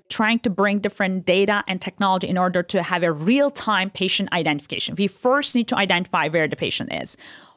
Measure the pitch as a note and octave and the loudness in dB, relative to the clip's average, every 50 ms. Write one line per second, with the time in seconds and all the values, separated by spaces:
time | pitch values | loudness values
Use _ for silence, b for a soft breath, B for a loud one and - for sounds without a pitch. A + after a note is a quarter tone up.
0 | _ - - - A3 G#3+ A#3 A#3 - A#3+ F3+ E3+ G3 G#3 G3+ G#3 G3 G3+ - - | _ -8 -4 0 2 2 2 2 0 -2 0 2 2 2 2 0 -2 -2 -2 -2
1 | G3+ F#3 F#3 F#3 F3 - F3+ F#3+ G3 G3+ G#3 G#3 - - F#3+ F3+ - G3 - - | -2 -2 -2 -2 2 2 4 4 4 4 2 0 -2 -4 -6 -6 -6 -8 -6 -2
2 | G3+ G3 F#3+ F#3 F#3+ - F3+ F3+ F3+ F3+ F3 F3+ F3 - - F#3+ E3+ - F#3 F3 | 0 0 2 0 0 -2 0 0 0 2 0 0 -2 0 -2 -2 -2 0 0 0
3 | E3+ E3+ D#3+ D3 D#3 F#3 B3 C#4 C#4+ C#4+ C#4 - - A3 G#3+ F#3 F#3+ G3 - - | 2 0 0 0 2 2 4 4 4 2 0 -2 -2 0 0 0 0 -2 -4 -2
4 | F#3 F#3+ - - G3 - - F3+ E3 E3+ D3+ D3 - - D#3+ E3 - - - D#3+ | -2 0 0 0 -2 -2 -2 0 0 0 0 -2 -4 -8 -8 -6 -6 -6 -4 -2
5 | G3+ F#3+ - - - B3+ C4 C#4+ C#4+ - - B3 A#3 - A#3+ - G3+ F#3 F#3 F3 | -2 -2 -2 0 2 2 2 2 2 2 0 0 0 0 0 0 2 2 2 0
6 | F#3 - - E3+ D3+ D#3 D#3 E3+ D#3 D3 - - - - - - - - - - | 0 -2 -2 -2 0 0 0 0 0 0 -2 -2 -4 -4 -4 -4 -6 -6 -6 -8
7 | - - - B B B B B B B B | -6 -8 -10 B B B B B B B B